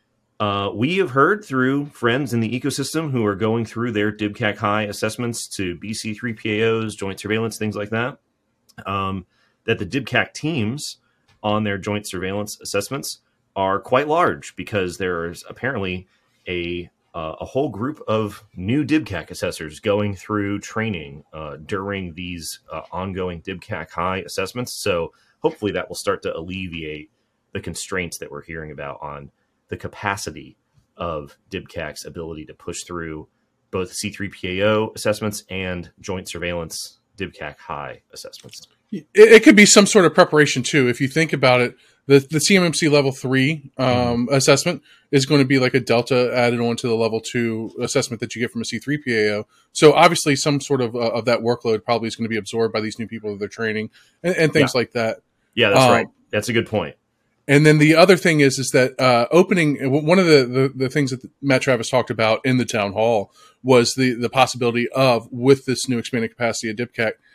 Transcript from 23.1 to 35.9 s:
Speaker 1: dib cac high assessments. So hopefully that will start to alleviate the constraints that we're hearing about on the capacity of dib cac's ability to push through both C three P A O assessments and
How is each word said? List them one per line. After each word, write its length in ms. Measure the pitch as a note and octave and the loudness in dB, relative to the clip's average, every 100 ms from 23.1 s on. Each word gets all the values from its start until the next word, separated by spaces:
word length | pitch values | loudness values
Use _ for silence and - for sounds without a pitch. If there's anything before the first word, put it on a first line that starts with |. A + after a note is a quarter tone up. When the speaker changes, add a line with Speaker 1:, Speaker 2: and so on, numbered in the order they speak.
| F#2 F#2 F2 | -6 -6 -8
Speaker 1:
dib 220 | F2 F#2 | -10 -12
cac 280 | - F2 D#2+ | -10 -12 -10
high 280 | - F2 F#2+ | -6 -4 -4
assessments. 640 | E2 - F#2 B2 B2 - | -8 -8 -6 -6 -10 -6
So 320 | G#2+ F2 E2 _ _ _ | -2 -2 -4 _ _ _
hopefully 320 | D#3+ D#3+ G#2 | -4 -2 -4
that 160 | F2+ F2 | -4 -6
will 80 | F2 | -8
start 240 | - F#2+ | -4 -4
to 120 | F#2+ - | -4 -8
alleviate 720 | E2+ F#2+ F#2 E2 D#2 D2+ D2+ _ _ _ _ | -8 -10 -10 -10 -10 -12 -16 _ _ _ _
the 80 | G2 | -12
constraints 580 | F#2+ E2 - F#2+ E2+ - | -10 -10 -8 -6 -6 -10
that 120 | D#2 | -14
we're 120 | C#2+ | -16
hearing 280 | C#2+ D#2+ D2+ | -14 -14 -14
about 280 | C#2+ C#2+ - | -12 -12 -12
on 300 | D2+ C#2+ C#2+ _ _ _ - | -12 -14 -16 _ _ _ -14
the 80 | F#2+ | -12
capacity 800 | F#2 - G#2 G2 - D#2 - _ _ _ _ - | -12 -8 -4 -4 -8 -14 -18 _ _ _ _ -10
of 400 | F2 D#2 C#2+ _ _ | -8 -8 -10 _ _
dib 180 | F#2 - | -12 -12
cac's 360 | - D2+ - | -12 -12 -12
ability 400 | - F2 E2 D#2+ | -16 -14 -12 -12
to 100 | D#2 | -16
push 300 | - - E2+ | -18 -12 -12
through 420 | - F2 E2 D#2 D2+ _ _ _ _ | -10 -10 -10 -10 -14 _ _ _ _
both 200 | G2 F2+ | -8 -6
C 180 | - G#2 | -8 -10
three 180 | - G2+ | -8 -12
P 320 | - F#2 F#2 | -10 -8 0
A 80 | G#2 | 2
O 240 | G#2+ A2 | 2 -2
assessments 480 | - A2 G#2 G#2+ F#2+ - | -4 -4 -2 -4 -8 -10
and 420 | F#2 F#2 F2+ E2+ | -8 -8 -8 -10